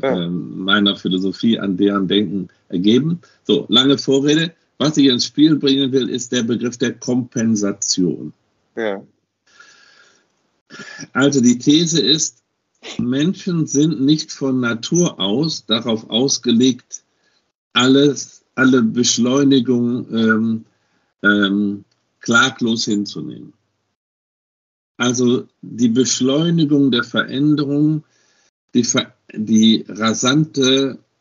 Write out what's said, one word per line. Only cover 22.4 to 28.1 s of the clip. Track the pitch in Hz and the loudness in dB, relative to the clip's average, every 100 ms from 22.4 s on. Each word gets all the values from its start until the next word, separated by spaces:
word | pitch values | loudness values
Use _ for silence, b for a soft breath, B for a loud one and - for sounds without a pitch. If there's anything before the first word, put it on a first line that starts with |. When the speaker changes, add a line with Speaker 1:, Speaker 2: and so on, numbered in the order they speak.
| 127 - 117 113 | 0 -2 -4 -2
Speaker 2:
hinzunehmen. | 120 104 101 - 69 60 - _ _ _ _ _ _ _ _ _ _ _ _ _ _ - | -2 -4 -4 -10 -14 -14 -18 _ _ _ _ _ _ _ _ _ _ _ _ _ _ -4
Also | 123 123 123 123 - _ | -2 2 2 0 -2 _
die | - 110 120 | -16 -2 2
Beschleunigung | 117 127 - 127 143 170 170 147 147 139 | 2 0 0 0 2 2 2 2 4 2
der | 120 | 2
Veränderung, | - 113 107 127 147 147 139 143 151 156 - | -2 -4 -4 -2 0 0 0 0 0 0 -6